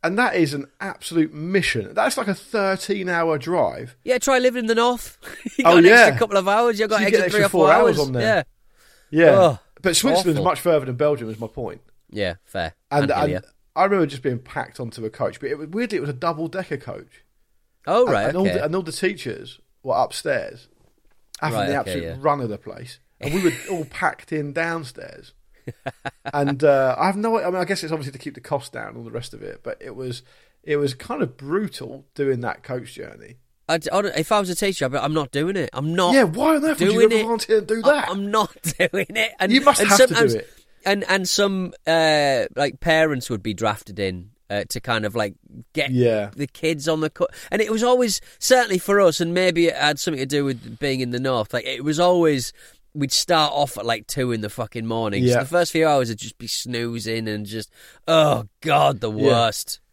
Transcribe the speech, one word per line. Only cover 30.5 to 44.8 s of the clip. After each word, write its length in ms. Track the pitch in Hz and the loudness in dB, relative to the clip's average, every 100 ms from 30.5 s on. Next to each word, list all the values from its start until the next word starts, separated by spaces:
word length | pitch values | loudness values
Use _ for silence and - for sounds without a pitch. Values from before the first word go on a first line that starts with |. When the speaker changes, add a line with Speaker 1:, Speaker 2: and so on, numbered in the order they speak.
| _ | _
Speaker 1:
it 140 | - 147 | -4 -2
was 180 | 143 | -2
kind 280 | 127 - 262 | -4 -10 -6
of 140 | 170 - | -6 -6
brutal 680 | 135 175 214 - 127 135 - | -6 -4 -4 -8 -14 -16 -20
doing 260 | - 143 127 | -4 -2 0
that 220 | 120 - | -4 -8
coach 320 | - 123 120 | -10 -10 -10
journey. 420 | - - - - 127 _ _ - | -16 -16 -16 -20 -20 _ _ -4
Speaker 2:
I 100 | 165 | -4
d-, 120 | 160 | -2
I 120 | 185 | -2
don't, 140 | 202 - | -2 -2
if 140 | 160 | 0
I 60 | 214 | 0
was 80 | 190 | 0
a 40 | |
teacher, 300 | 175 202 190 | -2 -2 -2
I'd 80 | 131 | -4
be, 60 | 135 | -2
"I'm 140 | 139 | -2
not 180 | 156 143 | -2 -2
doing 240 | 139 160 196 | -4 -2 -2
it. 140 | 139 | -4
I'm 220 | - 147 | -4 -2
not 200 | 170 180 | 2 4
Speaker 1:
Yeah, 80 | 269 | 4
why 300 | 214 170 294 311 | 4 2 2 2
on 80 | |
earth 140 | 302 302 | 0 0
would 80 | 180 | 2
you 60 | |
Speaker 2:
doing 140 | 220 226 | 6 6
Speaker 1:
ever 80 | 226 | 4
Speaker 2:
it. 60 | |
Speaker 1:
volunteer 360 | 220 226 - 220 | 0 -4 0 0
to 60 | 196 | 0
do 140 | 220 | 0
Speaker 2:
I, 60 | 226 | 2
Speaker 1:
that? 180 | 294 302 | 2 0
Speaker 2:
I'm 200 | 190 196 | -4 -2
not 260 | 220 202 - | 0 0 -4
<laughs> 160 | - - | -10 -2
doing 280 | 180 190 185 | -2 0 -4
it." 220 | 220 220 - | -2 -4 -2
And, 100 | 190 | 2
Speaker 1:
You 80 | 247 | 4
must 200 | 269 262 | 4 4
Speaker 2:
and 80 | 202 | 4
Speaker 1:
have 100 | 202 | 6
to 80 | 254 | 6
do 80 | |
Speaker 2:
sometimes 200 | 226 220 | 6 2
Speaker 1:
it. 140 | 113 - - _ _ | 0 -6 -18 _ _
Speaker 2:
And, 200 | - 202 196 | -2 -2 0
and 200 | 190 180 | -2 0
some, 440 | - 202 190 185 - | 0 0 0 -6 -8
uh, 600 | - 165 160 151 143 131 104 | 0 2 4 2 2 0 -2
like, 240 | - 143 - | -2 -4 -4
parents 500 | - 160 160 139 - | 0 2 2 0 -4
would 140 | 113 | -6
be 120 | 92 | -6
drafted 440 | 92 110 104 - 98 | -4 -2 -4 -8 -6
in, 320 | 98 92 92 _ _ | -4 -4 -12 _ _
uh, 160 | 104 98 | -8 -6
to 120 | - | -10